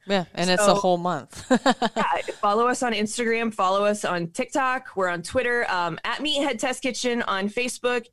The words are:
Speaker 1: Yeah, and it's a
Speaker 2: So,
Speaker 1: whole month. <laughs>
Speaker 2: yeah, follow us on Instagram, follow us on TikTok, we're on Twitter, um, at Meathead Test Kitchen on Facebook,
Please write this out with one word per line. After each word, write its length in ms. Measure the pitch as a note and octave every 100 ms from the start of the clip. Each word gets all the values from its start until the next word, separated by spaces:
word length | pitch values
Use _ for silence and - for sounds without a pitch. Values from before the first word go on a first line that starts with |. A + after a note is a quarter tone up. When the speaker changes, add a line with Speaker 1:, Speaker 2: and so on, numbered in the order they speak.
| -
Speaker 1:
Yeah, 160 | G3 E3+
and 160 | - F3+
it's 120 | F3+
a 40 | G3+
Speaker 2:
So, 60 | F3
Speaker 1:
whole 220 | F#3+ F3
month. 480 | F3 D#3+ A#2 - -
<laughs> 480 | B3+ C#4 A#3+ A3+ -
Speaker 2:
yeah, 260 | F#3 - - -
follow 260 | G#3 G#3 A#3+
us 140 | C#4
on 120 | B3
Instagram, 600 | G#3+ G#3+ - A3+ A3+ A#3
follow 320 | G#3+ F#3 G3 G#3
us 180 | G#3 D#3+
on 220 | F3 E3+
TikTok, 580 | - B3+ D4+ C4 B3+ B3+ F#3+
we're 140 | F3+
on 120 | F3
Twitter, 480 | E3+ C4 A#3+ A#3+ A#3
um, 300 | F#3 F3 D#3+
at 160 | G#3 A#3+
Meathead 380 | D4+ C#4+ C#4+ A3+
Test 240 | C#4 B3+
Kitchen 400 | C4+ A3 B3 A#3+
on 240 | - F#3+ G3
Facebook, 580 | A3 B3 - B3 B3 A#3